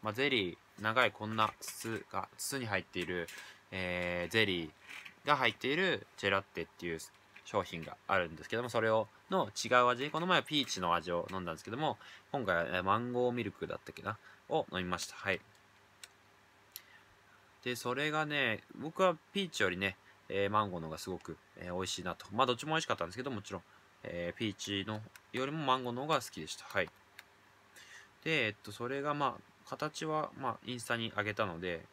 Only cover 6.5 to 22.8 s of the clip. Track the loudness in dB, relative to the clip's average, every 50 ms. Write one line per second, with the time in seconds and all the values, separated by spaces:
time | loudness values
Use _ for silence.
6.5 | -6 -6 -6 -6 -8 -8 -6 -4 -4 -4 -8 -14 _ -20 -20 -20 -20 -20 -14 -2
7.5 | 0 0 0 0 -6 -10 -8 -10 -12 -14 _ 2 2 2 2 2 -4 -10 -6 -2
8.5 | -2 -2 -2 2 2 4 4 6 6 6 4 2 -6 -20 -6 0 2 2 2 0
9.5 | -2 -6 0 6 6 8 8 8 6 2 0 -2 -2 -2 2 4 4 4 4 2
10.5 | 0 0 0 0 -2 -2 2 2 2 2 2 0 -2 -2 -2 -2 -4 -4 -4 -4
11.5 | -6 -6 -6 -8 -4 -2 -2 -2 -2 -4 -10 -20 -20 -20 -12 -6 -4 -2 2 2
12.5 | 4 2 2 2 0 0 4 4 4 4 2 0 0 2 2 2 2 0 -2 -4
13.5 | -4 -6 -6 -6 -6 -8 -8 -12 -14 -8 -6 -6 -6 -6 -10 -20 -20 -20 -6 _
14.5 | -2 -2 -2 -2 -4 -4 -2 -2 -2 -4 -4 -8 -10 -6 0 0 0 0 -2 -14
15.5 | -20 -20 -20 _ _ -20 -20 -20 _ _ -20 -20 _ _ _ -20 _ _ _ _
16.5 | _ -20 -20 -18 -18 -18 -18 -18 -20 -20 -20 -20 -20 _ _ -20 -20 -20 -20 -20
17.5 | -20 _ -4 -4 -4 -2 -2 -2 0 0 0 2 2 2 0 2 2 2 4 2
18.5 | 2 0 -4 -14 -12 -8 -8 -8 0 4 4 4 4 2 _ _ -2 -2 -2 -2
19.5 | 0 2 2 2 2 2 0 -2 -2 -4 -18 -20 -20 -20 -10 -4 0 2 2 4
20.5 | 4 4 2 2 -2 -6 -6 -6 -8 -8 -6 -6 -6 -6 -6 -10 -12 -12 _ _
21.5 | _ -12 -8 -6 -4 -4 -2 -2 -4 -4 -4 -4 -6 -6 -8 -8 0 2 2 2
22.5 | 2 -2 0 -2 0 -2